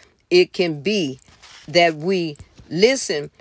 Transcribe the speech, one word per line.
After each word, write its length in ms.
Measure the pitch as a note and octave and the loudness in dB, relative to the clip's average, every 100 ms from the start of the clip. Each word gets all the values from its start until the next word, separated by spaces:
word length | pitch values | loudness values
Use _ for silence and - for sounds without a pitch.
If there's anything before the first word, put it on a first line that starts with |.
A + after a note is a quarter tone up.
| _ _ _ | _ _ _
it 220 | F3+ F3+ | 4 4
can 300 | - F3 D3+ | 2 -2 -2
be 400 | D3+ G#3 C#3+ C3 - _ - - - | -2 -2 -2 -6 -16 _ -20 -20 -14
that 260 | E3 E3+ D3+ | -2 -2 0
we 400 | E3 F#3+ E3 C#3+ - - - | -4 -4 -4 -10 -18 -20 -10
listen 640 | E3 A3 C4+ - D3+ D3 - | 0 2 2 -2 -6 -8 -14